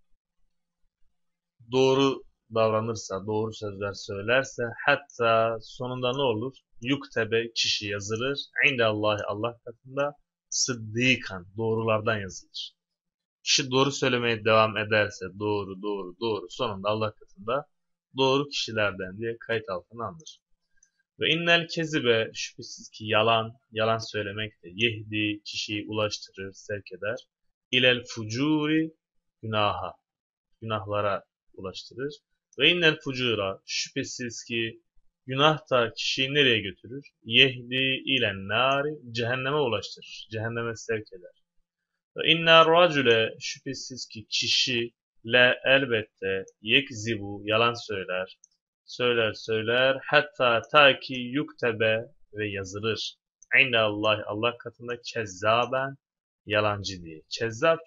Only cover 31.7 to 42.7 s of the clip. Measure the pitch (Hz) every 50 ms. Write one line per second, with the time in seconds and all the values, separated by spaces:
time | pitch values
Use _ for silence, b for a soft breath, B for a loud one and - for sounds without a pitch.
31.7 | 90 - - - - 117 131 147 147 - _ _ _ _ _ _ _ - 131 160
32.7 | 175 180 170 160 151 156 - 139 135 123 127 123 113 101 98 95 98 - _ -
33.7 | - - - - - 139 127 - - - 127 120 117 - - - 120 117 113 113
34.7 | 113 - _ _ _ _ _ _ _ _ _ - 131 135 143 156 156 147 - -
35.7 | 131 123 117 113 - - - - - - 135 135 139 147 143 127 117 110 98 98
36.7 | 90 - - - 120 143 - - _ _ - 113 113 123 131 135 123 123 120 120
37.7 | 123 131 131 131 131 131 - 139 135 131 117 104 98 98 95 98 107 117 127 135
38.7 | 139 139 139 147 151 151 131 120 113 117 120 113 123 131 131 135 143 151 147 123
39.7 | 110 101 95 - - - - - - - - - 107 110 107 113 117 117 117 117
40.7 | 113 - - - 117 110 104 - - 92 87 85 - _ _ _ _ _ _ _
41.7 | _ _ _ _ _ _ _ _ _ - - - 160 165 165 165 165 165 165 160